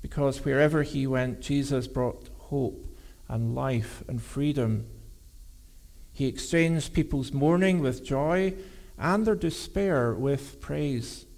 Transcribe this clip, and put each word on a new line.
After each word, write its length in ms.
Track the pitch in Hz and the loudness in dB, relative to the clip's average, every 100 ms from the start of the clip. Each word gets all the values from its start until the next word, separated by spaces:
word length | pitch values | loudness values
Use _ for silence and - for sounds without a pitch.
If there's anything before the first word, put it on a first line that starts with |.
because 420 | - - 139 135 | -6 0 0 0
wherever 400 | 143 135 151 156 | 2 6 6 4
he 240 | 143 139 135 | 0 0 0
went, 320 | 131 127 - | 2 0 -4
Jesus 480 | - 143 139 135 - | 0 0 2 0 0
brought 420 | 131 123 - - - | -2 -2 -4 -16 -18
hope 560 | - 143 120 - - - - - - | -4 -2 -2 -4 -12 -14 -20 -20 -6
and 260 | 117 117 127 | -2 -2 -2
life 480 | 135 123 110 - - | 0 0 -2 -8 -8
and 120 | 123 | -8
freedom. 680 | - 135 147 143 113 107 - - - - - - - - - - - - - | -6 -2 0 2 2 0 -4 -14 -18 -20 -20 -20 -20 -20 -20 -20 -20 -20 -18
He 160 | - 135 | -2 -2
exchanged 680 | - - 170 165 165 - | -2 0 4 4 2 0
people's 380 | 165 156 143 127 | 0 2 0 -2
mourning 480 | 139 147 175 190 185 | 2 4 6 4 4
with 240 | 135 117 | 2 -2
joy 500 | - 135 151 180 190 185 - - - - | -2 0 2 2 0 -4 -12 -18 -18 -4
and 280 | 151 202 220 | 0 2 2
their 100 | 208 | 2
despair 760 | - - - 196 196 147 120 | 0 -2 -4 0 2 4 2
with 460 | 107 135 135 - - | 2 0 0 -4 -14
praise. 680 | - 147 147 127 113 - - | -6 -2 0 -2 -6 -12 -18